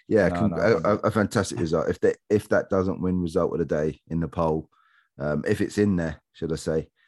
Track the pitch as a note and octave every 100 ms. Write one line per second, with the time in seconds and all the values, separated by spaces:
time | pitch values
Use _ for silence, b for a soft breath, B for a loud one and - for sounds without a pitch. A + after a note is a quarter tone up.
0 | - G#2+ F2+ F2 G2+ E2 A2 G#2+ - G#2+
1 | - A2 G2 A2 F#2 - E2 E2 - F2+
2 | G2 - - G#2 - G2+ - F#2+ F#2+ -
3 | F#2 F#2 E2+ F2 E2 D#2 D#2+ D#2+ D#2 -
4 | - E2 D#2 - E2 D#2+ - b b b
5 | b - D2 D2+ - - G2+ - G#2 F2+
6 | E2 D#2 _ - E2 D#2 - D#2+ D2+ _